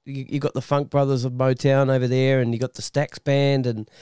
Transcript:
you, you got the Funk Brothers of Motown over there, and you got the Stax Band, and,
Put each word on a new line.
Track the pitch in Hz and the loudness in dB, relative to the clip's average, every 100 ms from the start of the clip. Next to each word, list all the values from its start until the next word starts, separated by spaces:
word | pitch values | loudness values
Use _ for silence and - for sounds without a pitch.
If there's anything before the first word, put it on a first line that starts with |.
you, | - 139 135 | -14 -12 -6
you | 147 | -4
got | 139 | -4
the | - | -4
Funk | - 143 139 | -2 -2 0
Brothers | 143 139 135 | 0 2 0
of | 127 | -2
Motown | 123 131 131 143 135 135 | 0 0 2 2 2 2
over | 131 123 | 2 2
there, | 131 131 135 | 2 2 2
and | 120 | 0
you | 117 | -2
got | 127 | -4
the | - | -6
Stax | - 143 147 - | -6 -4 -4 -4
Band, | - 139 139 139 123 | 0 2 2 2 0
and, | 110 107 - | -4 -8 -14